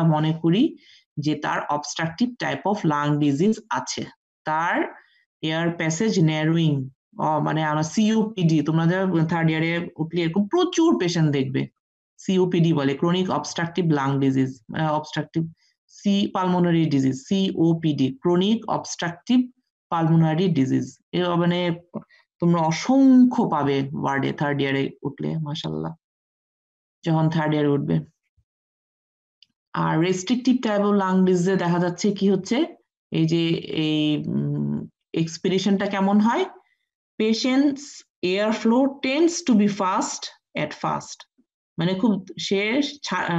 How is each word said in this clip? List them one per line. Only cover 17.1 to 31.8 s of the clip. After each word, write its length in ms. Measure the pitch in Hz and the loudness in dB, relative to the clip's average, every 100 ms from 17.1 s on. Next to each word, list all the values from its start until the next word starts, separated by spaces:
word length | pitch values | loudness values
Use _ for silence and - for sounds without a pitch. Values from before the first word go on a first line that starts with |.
| 131 - | -2 -2
সিওপিডি, 800 | 196 190 - 165 165 165 139 131 135 | 0 0 2 2 2 0 0 -2 0
chronic 380 | 175 175 196 226 - 151 | 0 2 2 0 -2 -6
obstructive 680 | - - 175 165 - 254 254 - _ _ _ | -6 -8 -8 -8 0 2 2 -6 _ _ _
pulmonary 560 | 170 160 165 160 156 190 143 | -2 2 4 4 2 0 2
disease। 320 | 131 131 127 - _ 170 | 2 0 -4 -10 _ -4
এ 20 | 175 170 | -2 0
মানে 180 | 175 175 175 170 - - - - _ _ | 2 0 -2 -4 -8 -16 -16 -20 _ _
তোমরা 200 | 170 170 160 | 2 2 2
অসংখ্য 720 | 165 - 269 269 254 247 247 170 | -2 2 4 6 8 6 4 0
পাবে 220 | 160 139 139 139 147 | 0 0 0 -2 -4
ওয়ার্ডে 280 | 143 135 135 139 | -2 -2 -2 -2
third 180 | 147 143 | -2 0
ইয়ারে 220 | 139 135 135 - 143 | 0 0 -4 -6 -10
উঠলে, 240 | - 151 160 151 | -8 -6 -6 -6
মাশাআল্লাহ, 460 | 160 156 156 160 165 _ _ _ _ _ _ _ _ _ _ 170 | -8 -6 -6 -6 -10 _ _ _ _ _ _ _ _ _ _ -2
যখন 180 | 160 156 | 2 2
third 180 | 165 151 | 0 0
ইয়ারে 160 | 151 147 143 | 2 2 0
উঠবে। 200 | 151 165 - _ _ _ _ _ _ _ _ _ _ _ _ _ _ _ _ - | 0 -2 -4 _ _ _ _ _ _ _ _ _ _ _ _ _ _ _ _ -4
আর 100 | 165 160 175 | 0 2 0
restrictive 520 | 185 - 254 262 254 226 | 0 0 0 2 0 0
type 180 | 208 202 | 0 2
of 60 | 202 | 2
lung 160 | 190 185 185 | 2 4 4
disease-এ 280 | 180 180 190 | 4 2 0
দেখা 140 | 175 175 | 0 0